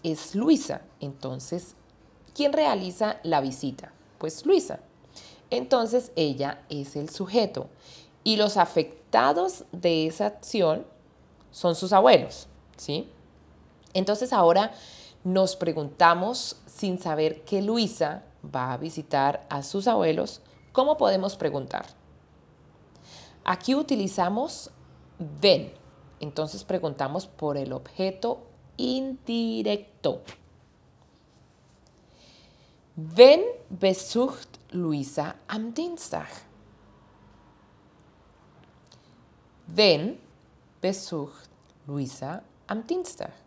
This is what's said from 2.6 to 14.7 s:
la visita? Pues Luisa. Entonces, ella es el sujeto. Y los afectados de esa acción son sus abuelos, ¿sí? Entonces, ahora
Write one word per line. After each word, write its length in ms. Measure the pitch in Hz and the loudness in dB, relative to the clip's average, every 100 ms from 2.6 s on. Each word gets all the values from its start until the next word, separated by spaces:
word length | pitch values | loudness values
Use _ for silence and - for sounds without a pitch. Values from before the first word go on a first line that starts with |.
| 294 214 185 175 214 - | 2 0 -4 -2 -4 -2
la 180 | 170 151 | 0 0
visita? 520 | 135 131 139 131 - _ _ _ | 0 -6 -8 -8 -18 _ _ _
Pues 260 | 160 - | -8 -4
Luisa. 360 | 302 370 - - - _ - - - - _ | 2 2 2 -12 -14 _ -20 -20 -20 -20 _
Entonces, 600 | 247 254 247 226 240 240 - | -6 2 2 2 0 -2 -2
ella 480 | 151 131 139 - - | -2 -2 -6 -8 -12
es 280 | 147 139 147 | -12 -10 -10
el 120 | 151 | -10
sujeto. 600 | - 185 226 208 - - - - - - _ | -8 -2 0 0 -4 -12 -16 -20 -20 -20 _
Y 120 | - 214 | -2 2
los 200 | 208 208 | 2 4
afectados 1080 | 175 170 156 - - 220 262 320 370 - - | 2 2 -2 -8 0 4 4 4 0 -4 -14
de 380 | 180 175 165 160 | -2 0 2 0
esa 180 | 160 208 | -2 -4
acción 580 | 208 - 226 165 156 - - _ _ _ - - | -4 -6 0 2 0 -6 -20 _ _ _ -20 -20
son 240 | - 175 170 | -2 -2 -2
sus 160 | 185 | 4
abuelos, 560 | 196 247 185 - - - - _ - | 6 8 6 4 -12 -20 -20 _ -16
¿sí? 320 | - 151 262 - - _ - - - _ _ | -8 -8 -8 -18 -20 _ -20 -20 -20 _ _
Entonces, 380 | 185 190 208 247 | -2 0 -2 0
ahora 400 | 226 170 185 220 | 6 6 6 2